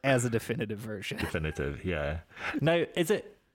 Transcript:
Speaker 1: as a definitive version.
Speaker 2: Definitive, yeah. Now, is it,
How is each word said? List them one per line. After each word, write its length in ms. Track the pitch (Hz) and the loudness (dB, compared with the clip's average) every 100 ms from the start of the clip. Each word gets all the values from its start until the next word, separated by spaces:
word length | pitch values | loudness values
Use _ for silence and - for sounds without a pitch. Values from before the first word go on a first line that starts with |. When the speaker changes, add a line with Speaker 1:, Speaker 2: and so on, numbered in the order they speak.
Speaker 1:
as 220 | 139 131 120 | 2 4 4
a 40 | |
definitive 500 | 113 - 113 107 104 | 0 0 -2 -2 -4
version. 380 | 110 107 98 104 | -8 -8 -6 -4
Speaker 2:
Definitive, 680 | - 85 78 76 71 71 90 | -2 0 0 0 -2 -2 -2
yeah. 340 | 80 71 80 - - - 311 | -2 -2 -4 -8 -10 -6 0
Now, 220 | 147 170 156 - | 4 4 2 2
is 140 | 170 | 2
it, 280 | 202 - - _ | 2 0 -16 _